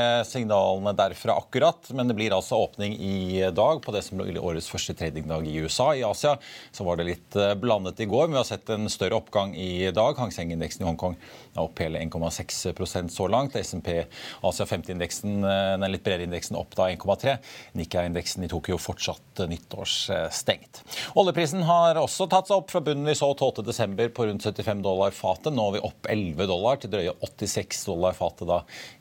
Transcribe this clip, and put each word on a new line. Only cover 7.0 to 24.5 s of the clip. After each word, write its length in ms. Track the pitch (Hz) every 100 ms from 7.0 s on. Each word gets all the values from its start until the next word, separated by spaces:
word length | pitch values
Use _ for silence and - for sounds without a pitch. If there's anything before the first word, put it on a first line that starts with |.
| 87
litt, 260 | 87 - 101
eh, 180 | 101 104
blandet 400 | 120 107 95 -
i 80 | 113
går, 220 | 107 165
men 80 | 143
vi 40 |
har 40 | 120
sett 220 | 101 -
en 180 | 107 107
større 320 | - 95 110
oppgang 360 | - 107 98 -
i 360 | 92 90 95
dag. 240 | 90 117 135
Hang 160 | 117
Seng-indeksen 560 | - 85 82 82 - 90
i 0 |
Hongkong 300 | 82 90 87 - - - -
er 40 |
opp 220 | 82 -
hele 160 | 82 80
en 100 | 80
komma 220 | 82 82
seks 360 | - - - 92
prosent 380 | 85 92 92 85
så 160 | - 92
langt. 260 | 107 139 117
S 140 | 92
and 100 | 92
P 220 | - 85 82 - - -
Asia 220 | 95 - 101
femti-indeksen, 800 | 95 82 90 87 - 104 101
eh, 340 | 98 98 98 95
den 140 | 98
litt 120 | 92
bredere 200 | - 92
indeksen, 320 | 87 87 - 85
opp 180 | 85 -
da 120 | 92
en 100 | 90
komma 220 | 95 98
tre. 180 | 131 131 - - - -
Nikkei-indeksen 720 | 82 90 87 87 85 - 87
i 0 |
Tokyo 300 | 85 - 90
fortsatt, 600 | - 87 - 82 - -
eh, 80 | 90
nyttårsstengt. 1040 | 85 - 101 98 - - 90 82 - - 101 - - - - - -
Oljeprisen 480 | 185 170 160 180
har 320 | 165 170 170 160
også 340 | 139 - 185
tatt 180 | 185 190
seg 100 | 196
opp 120 | 190
fra 120 | 185
bunnen 240 | 151 143 147
vi 100 | 147
så 140 | 143 139
tolvte 280 | 131 - 107
desember 440 | 117 107 98 117
på 180 | 117 113
rundt 160 | 104
syttifem 380 | 107